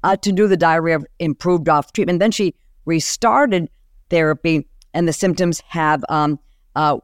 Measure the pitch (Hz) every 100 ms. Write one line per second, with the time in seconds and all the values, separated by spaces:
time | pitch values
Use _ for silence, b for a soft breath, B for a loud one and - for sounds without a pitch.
0 | 170 196 208 190 208 185 170 165 165 160
1 | - - 165 139 175 175 156 147 - -
2 | 185 175 214 - 185 - _ _ - 165
3 | - - 226 254 285 185 160 _ _ _
4 | - 170 156 151 170 160 - - _ 165
5 | 170 151 190 170 175 160 - 170 156 151
6 | - 151 151 147 _ _ _ 143 151 143